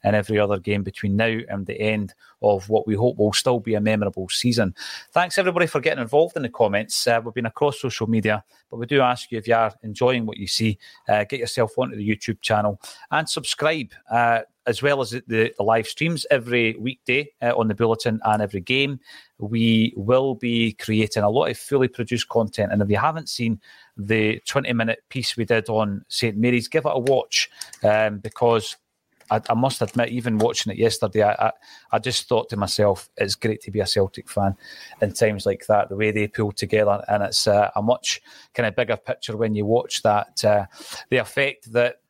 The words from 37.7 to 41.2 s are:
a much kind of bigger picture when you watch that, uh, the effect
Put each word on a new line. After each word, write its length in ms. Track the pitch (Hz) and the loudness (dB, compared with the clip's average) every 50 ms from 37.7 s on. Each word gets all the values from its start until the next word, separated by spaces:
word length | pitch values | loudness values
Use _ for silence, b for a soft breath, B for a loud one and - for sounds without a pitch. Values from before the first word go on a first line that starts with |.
| - | 0
a 60 | 101 | -2
much 380 | 104 113 123 - - - - - B B B B B B | 0 0 0 0 0 -6 -6 -6 B B B B B B
kind 140 | _ - 120 | _ -2 -2
of 80 | 110 95 | -2 0
bigger 220 | - 120 107 113 | -2 0 0 -2
picture 400 | - _ - 123 - - - 107 | -4 _ -8 -8 -8 -6 -10 -4
when 180 | 104 117 110 107 | -2 -2 0 0
you 100 | 104 104 | 0 0
watch 380 | 104 113 120 - - - - | 2 2 2 2 -2 -8 0
that, 420 | - 110 104 104 101 - _ - - | 2 2 2 2 0 -4 _ 0 2
uh, 220 | 107 104 104 98 - B B B B B B B B | 4 4 2 0 -4 B B B B B B B B
the 80 | 131 | -2
effect 540 | 127 | -2